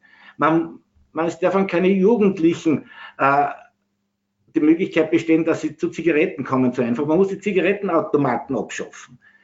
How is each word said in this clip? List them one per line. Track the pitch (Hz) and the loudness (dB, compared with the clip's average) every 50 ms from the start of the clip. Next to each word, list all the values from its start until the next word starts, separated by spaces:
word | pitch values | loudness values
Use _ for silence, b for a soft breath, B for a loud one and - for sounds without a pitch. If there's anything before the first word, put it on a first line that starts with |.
| b b b b b b b | b b b b b b b
Man, | b 143 156 160 165 165 - - - _ _ _ _ _ _ - | b 0 2 2 0 0 -4 -8 -18 _ _ _ _ _ _ -6
man, | 156 165 | -6 -4
es | 170 - - | -4 -4 -2
dürfen | 185 180 180 196 190 | -2 0 2 0 0
keine | 190 - 170 185 185 | 0 0 0 2 2
Jugendlichen, | 196 190 185 208 240 208 208 196 - - 160 165 165 - - 165 143 120 B B B B B B B B | 2 4 4 4 4 4 2 2 2 2 2 2 2 0 0 0 -2 -2 B B B B B B B B
äh, | 143 139 139 143 143 - - - - _ _ _ _ _ _ _ _ _ _ _ _ _ _ _ _ _ - | 0 2 2 2 0 0 -4 -10 -18 _ _ _ _ _ _ _ _ _ _ _ _ _ _ _ _ _ -2
die | - | 2
Möglichkeit | 147 151 165 165 190 - - 170 156 - - | 4 4 4 2 0 -2 0 -2 0 2 0
bestehen, | 156 - - 160 160 160 | 0 2 2 2 2 2
dass | 160 156 147 | 0 -2 -2
sie | - 156 151 | -4 -8 -6
zu | - - 170 | -6 -6 -6
Zigaretten | - - 156 165 151 147 170 196 - - 123 | -4 -2 -2 0 2 2 2 0 -2 -6 -6
kommen, | - 135 127 127 123 120 | -4 0 0 0 0 0
so | - 123 | 0 -2
einfach. | 117 120 120 147 | -2 -2 -2 0
Man | 147 156 175 | 0 2 2
muss | 196 190 | 2 0
die | 196 - | -2 -4
Zigarettenautomaten | - 208 196 185 165 180 202 202 - 190 165 160 151 - - 147 143 131 120 113 - - 135 | -4 -2 0 0 0 0 0 -2 -2 -2 -2 -2 0 0 0 0 0 0 -2 -4 -4 -6 -6
abschaffen. | 110 95 - - - 92 - - - - - - - b b b b | -6 -6 -6 -10 -12 -12 -14 -16 -20 -20 -20 -20 -20 b b b b